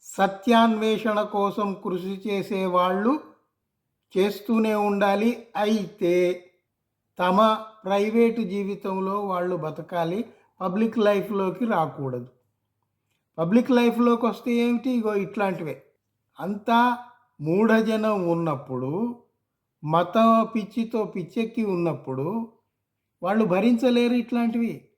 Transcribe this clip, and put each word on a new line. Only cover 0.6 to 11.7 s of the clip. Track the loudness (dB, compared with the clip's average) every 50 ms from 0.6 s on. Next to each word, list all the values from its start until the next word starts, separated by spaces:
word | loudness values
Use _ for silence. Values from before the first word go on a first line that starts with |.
| 6 6 4 2 0 0 0 0 0 -2 0 0
కోసం | -2 -2 -2 0 0 0 0 -2 -4 -4 -4 -6 -6
కృషి | -6 -6 -4 -4 -6 -8 -8 -6 -4
చేసేవాళ్ళు | -4 -4 -4 -4 -4 -2 -2 0 2 2 2 2 0 0 0 0 0 -2 -4 -12 -20 _ _ _ _ _ _ _ _ _ _ _ _ _ _ _ -2 0
చేస్తూనే | 0 0 0 -4 -4 0 0 2 2 2 0
ఉండాలి, | 0 0 0 0 2 2 2 2 2 2 0 0 -2 -8 -12 _
అయితే | -2 0 2 2 0 -2 -4 -8 -4 0 2 2 4 2 2 0 -4 -8 -20 _ _ _ _ _ _ _ _ _ _ _ _ _ -2
తమ | 0 2 4 4 4 4 2 0 -4 -16 -20 -14 _
ప్రైవేటు | -2 0 0 0 0 2 4 4 4 2 -2
జీవితంలో | -4 -4 -4 -4 -4 -4 -6 -6 -6 -6 -4 -4 -2 -2 -2 -4
వాళ్ళు | -4 -4 -4 -4 -2 -2 -4
బతకాలి, | -4 -6 -8 -8 -10 -12 -8 -4 -4 -2 -2 -2 -6 -6 -8 -12 _ _ _ _ _
పబ్లిక్ | -6 -4 -2 0 -2 0 0 2
లైఫ్లోకి | 2 4 4 2 0 -2 -2 -2 -2 -2 -2 -4 -2
రాకూడదు." | -2